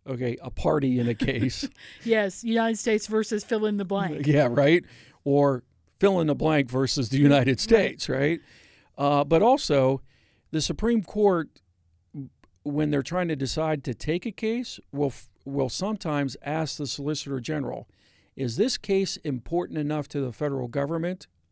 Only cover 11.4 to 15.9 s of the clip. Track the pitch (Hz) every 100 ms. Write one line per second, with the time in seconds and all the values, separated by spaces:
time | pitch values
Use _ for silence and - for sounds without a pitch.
11.4 | 156 _ _ _ _ _ _ 147 135 _
12.4 | _ _ 151 143 151 143 131 180 175 143
13.4 | 131 - 156 156 139 117 - 170 226 -
14.4 | 220 233 247 - - 139 143 - - _
15.4 | - 139 131 - 196